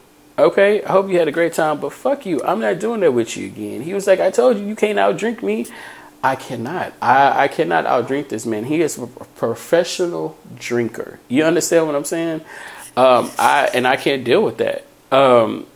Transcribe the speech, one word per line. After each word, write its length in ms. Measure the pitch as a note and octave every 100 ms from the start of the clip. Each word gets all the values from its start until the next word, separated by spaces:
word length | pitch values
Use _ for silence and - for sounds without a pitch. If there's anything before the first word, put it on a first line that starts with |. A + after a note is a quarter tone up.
| _ _ _ -
Okay, 460 | F3 - G3+ G#3
I 80 | -
hope 160 | F#3 G3
you 100 | F3+
had 80 | D#3
a 60 |
great 220 | D3 E3+
time, 260 | E3 D#3 D3
but 120 | C#3+
fuck 320 | - B3+ C#4
you. 160 | G3 D#3
I'm 160 | - G3
not 180 | A3 F3
doing 220 | G#3+ A3+
that 120 | E3+
with 240 | A#2+ A2+ -
you 100 | G2
again." 360 | G2+ G#2 G#2
He 120 | D#3
was 120 | G3 G3
like, 140 | F#3
"I 100 | F3+
told 280 | F#3+ B3 G#3
you, 60 |
you 120 | G3+ G#3+
can't 220 | G#3+ G3+
outdrink 440 | G3 F3+ G#3+ A3+
me." 240 | F#3+ A3 A#3+ - - - - -
I 140 | C3 C3+
cannot. 560 | - A#2+ A#2 F3 C3+ -
I, 440 | - C3 C#3 B2
I 40 | C#3
cannot 360 | - E3 E3
outdrink 440 | - C3 A#2 C#3 D3
this 160 | A2
man. 200 | A#2 G#2+
He 160 | B2 D#3
is 180 | D3+ B2+
a 80 | A#2+
professional 1300 | - - - A#2+ A2+ - E3 F3 - F3 E3 D#3+ D#3+ - A#2+
drinker. 640 | - A#2+ A2+ - - - -
You 160 | B2+
understand 420 | D#3+ E3+ - E3+ D#3+
what 80 |
I'm 100 | C#3+
saying? 360 | D3 E3 E3 D#3 D#3 - - - - -
Um, 340 | C3 B2 A#2 -
I, 320 | A#2+ C#3+ B2+
and 140 | B2 B2+
I 100 | C3+
can't 280 | D#3+ C#3
deal 180 | A#2+ E3
with 160 | F3 -
that. 260 | - - - _ -
Um, 560 | C3+ C3+ A#2+ G#2+ G2+ -